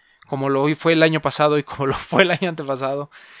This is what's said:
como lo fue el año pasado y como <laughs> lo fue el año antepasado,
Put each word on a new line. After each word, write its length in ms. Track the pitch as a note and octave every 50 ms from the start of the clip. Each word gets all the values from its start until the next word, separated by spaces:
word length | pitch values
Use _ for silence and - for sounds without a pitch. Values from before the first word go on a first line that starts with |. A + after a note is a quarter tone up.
| _ _ _ _ _
como 220 | - D3+ C3+ C#3 C#3
lo 180 | C#3 C3+ C#3 D3+ D#3
fue 180 | - - E3 E3
el 100 | D#3+ D#3+
año 180 | D#3+ D#3+ D#3
pasado 360 | - C#3+ - - D3+ D3+ D3
y 60 | D3+ C#3+
como 240 | - - - C#3
<laughs> 0 |
lo 60 | C3+ B2
fue 300 | - - - - - G3
el 80 | F3
año 180 | F3 - F#3+ F3+
antepasado, 600 | E3 D#3 D3 C3+ C3+ B2+ C3+ C3+ C#3 C#3+ C#3+ - - - - - - -